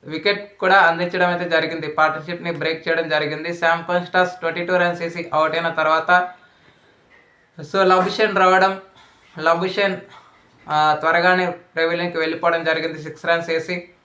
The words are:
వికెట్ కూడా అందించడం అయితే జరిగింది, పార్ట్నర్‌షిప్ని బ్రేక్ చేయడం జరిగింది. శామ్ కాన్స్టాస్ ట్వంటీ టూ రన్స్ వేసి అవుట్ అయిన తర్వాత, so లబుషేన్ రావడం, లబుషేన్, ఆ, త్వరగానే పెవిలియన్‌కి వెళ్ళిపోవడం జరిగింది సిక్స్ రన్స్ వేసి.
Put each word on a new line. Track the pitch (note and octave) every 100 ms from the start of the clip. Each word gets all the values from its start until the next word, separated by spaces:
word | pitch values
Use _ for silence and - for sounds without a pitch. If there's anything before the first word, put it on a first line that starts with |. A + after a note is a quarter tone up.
వికెట్ | C3+ D3+ G3+ G3+ - _
కూడా | F#3 G3
అందించడం | E3 E3+ F3 F3+ F3+
అయితే | F3 F3
జరిగింది, | D#3+ D#3+ E3 D#3
పార్ట్నర్‌షిప్ని | D3+ D#3 D#3 D#3 F3 E3+
బ్రేక్ | D3+ D#3 D#3+ -
చేయడం | E3 D#3
జరిగింది. | D#3 D3 D3+ E3 E3+
శామ్ | E3 E3 E3
కాన్స్టాస్ | F3+ F3+ F#3 F3+ -
ట్వంటీ | E3 E3+ F3
టూ | F3+
రన్స్ | F3 E3+
వేసి | E3+ F3 E3+
అవుట్ | D3+ D#3 E3
అయిన | E3
తర్వాత, | D#3+ D#3 D#3+ D#3+ F3+ F3+ - _ _ _ _ _ _ _ _ _ _ _ -
so | C#3+ G3
లబుషేన్ | F#3+ F#3 F3+ - G#3+ F#3+
రావడం, | F#3 F#3+ F#3+ G3 - _ - _ _ -
లబుషేన్, | D#3+ E3+ F#3 G#3 G3 F3+ - - - _ _ _ -
ఆ, | D3+ D#3 D3+
త్వరగానే | D#3 E3+ F3 F#3 F3+ F3 _ D#3+
పెవిలియన్‌కి | E3 E3+ F3 E3
వెళ్ళిపోవడం | D#3+ E3 E3+ E3
జరిగింది | E3 D#3+ E3 D#3
సిక్స్ | D3+ - E3
రన్స్ | E3+ E3
వేసి. | E3 D#3+ F3+ F3 _